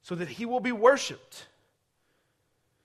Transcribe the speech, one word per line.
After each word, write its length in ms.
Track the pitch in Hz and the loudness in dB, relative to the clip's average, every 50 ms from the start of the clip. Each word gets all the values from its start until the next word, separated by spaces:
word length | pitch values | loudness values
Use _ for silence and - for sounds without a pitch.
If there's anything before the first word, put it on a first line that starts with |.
| _ | _
so 120 | - 180 | -10 -8
that 140 | 165 175 156 | -8 -8 -8
he 180 | 175 - 233 | -8 -8 -6
will 140 | 233 247 247 | -4 -4 -2
be 120 | 196 247 247 | -2 -2 -2
worshiped. 720 | 208 214 247 277 262 - - 131 - - - - - - - _ _ _ _ _ _ _ _ _ _ _ _ _ _ _ _ _ _ _ _ _ _ _ _ _ _ _ | 6 6 6 6 6 0 -6 -8 -12 -16 -20 -20 -20 -20 -20 _ _ _ _ _ _ _ _ _ _ _ _ _ _ _ _ _ _ _ _ _ _ _ _ _ _ _